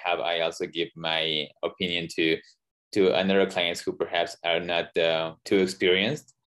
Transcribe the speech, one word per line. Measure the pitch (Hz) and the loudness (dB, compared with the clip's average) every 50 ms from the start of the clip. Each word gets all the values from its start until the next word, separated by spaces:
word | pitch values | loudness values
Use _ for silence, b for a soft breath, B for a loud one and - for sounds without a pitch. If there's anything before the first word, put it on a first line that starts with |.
| - | -2
have, | 87 87 85 | -2 -2 -2
I | - 82 87 82 | -2 -2 -2 0
also | 82 82 80 - 92 | -2 -2 -2 -4 -8
give | 90 76 82 82 82 - | -6 -4 -4 -6 -6 -6
my | 82 82 80 80 80 80 80 80 76 73 69 - _ - | -8 -6 -4 -2 -2 -2 -2 -2 -2 -4 -6 -8 _ -6
opinion | - - - 95 90 87 87 85 82 - | -6 -4 -4 -4 -2 -2 -4 -4 -4 -2
to, | - 85 80 80 - b b b b _ _ _ _ _ _ - | 0 2 2 2 0 b b b b _ _ _ _ _ _ 0
to | 107 95 92 - | 2 4 4 4
another | - 95 95 98 98 98 | 2 2 2 4 4 2
clients | 95 - 92 87 85 85 - | 2 0 0 -2 -2 -2 -4
who | - - 92 | -6 -6 -4
perhaps | - 85 82 - 85 85 85 - - - | -4 -6 -4 -2 -2 -2 -2 -4 -6 -2
are | 85 85 85 | -2 0 0
not, | 87 85 87 85 85 - - 90 | 0 -2 -2 -2 -2 -2 0 0
uh, | 82 82 80 80 80 82 80 - _ | 2 2 2 0 -2 -4 -6 -10 _
too | - 107 98 | 0 2 4
experienced. | 95 92 - - - 90 90 92 98 110 143 151 - - _ _ _ | 4 2 0 0 2 2 4 4 2 0 -2 -4 -8 -16 _ _ _